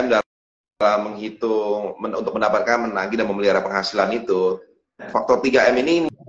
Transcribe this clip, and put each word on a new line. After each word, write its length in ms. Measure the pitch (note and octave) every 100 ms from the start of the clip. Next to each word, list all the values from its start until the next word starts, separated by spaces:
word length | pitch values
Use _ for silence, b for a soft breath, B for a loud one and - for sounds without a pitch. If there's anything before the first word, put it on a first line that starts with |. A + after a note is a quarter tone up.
M 80 | B2+
dalam 1040 | A2 - _ _ _ _ - G#2+ G#2 G#2+
menghitung, 880 | G#2 G#2+ A2 A2+ A2 G#2 G#2 G2+ -
men-, 160 | A2 A2
untuk 160 | A2
mendapatkan, 560 | G#2+ G#2+ G#2+ G#2 A#2+ A#2
menagih, 320 | G2 F#2+ A2+
dan 80 | G#2
memelihara 320 | G2 G2+ F#2+
penghasilan 560 | G2 G2 F#2+ G#2 G2 A2+
itu, 400 | A2+ F#2 F#2 F#2+ - _ _ - -
faktor 320 | - - B2
tiga 240 | C3+ B2+ A2+
M 80 | B2+
ini 240 | C#3+ E3+ D#3+ -